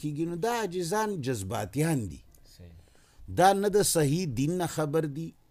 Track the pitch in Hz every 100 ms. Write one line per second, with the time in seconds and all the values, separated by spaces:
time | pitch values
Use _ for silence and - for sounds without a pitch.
0 | 151 147 165 170 220 240 202 175 170 208
1 | 220 190 127 120 95 113 104 135 160 147
2 | 101 67 - - - - 87 82 - -
3 | - - - 92 185 196 208 202 180 170
4 | 143 160 180 113 143 180 170 - 151 160
5 | 160 139 165 - _